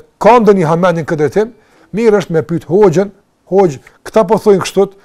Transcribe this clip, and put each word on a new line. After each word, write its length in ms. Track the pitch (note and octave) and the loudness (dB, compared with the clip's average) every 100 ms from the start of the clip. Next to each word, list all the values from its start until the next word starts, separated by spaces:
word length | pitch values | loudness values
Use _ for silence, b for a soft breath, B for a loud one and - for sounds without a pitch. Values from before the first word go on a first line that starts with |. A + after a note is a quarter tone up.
| - _ | -8 _
ka 160 | G3+ A#3+ | 2 4
ndonjë 280 | G#3+ G3 D3+ | 4 2 0
hamendin 380 | D#3+ F#3 E3+ C#3+ | 0 0 -2 -4
këtë 160 | D#3+ | -4
drejtim, 300 | D3 G3 A3 - b b b | -2 -2 -6 -10 b b b
mirë 300 | F#3+ A#3 G3+ | -2 0 0
është 120 | D#3 | -2
me 100 | D#3+ B2+ | -4 -4
pyet 220 | E3+ - | -8 -4
hoxhën, 400 | F#3 G3+ D3+ G3+ - _ _ _ | 0 2 0 -4 -10 _ _ _
"Hoxh, 300 | F#3 F#3+ C3 b b - | 0 0 -4 b b -4
këta 220 | A3 F#3+ | -2 0
po 80 | G#3 | 0
thojnë 260 | G#3+ F#3+ | 2 0
kështu, 300 | - - G3 - | 0 -2 -4 -6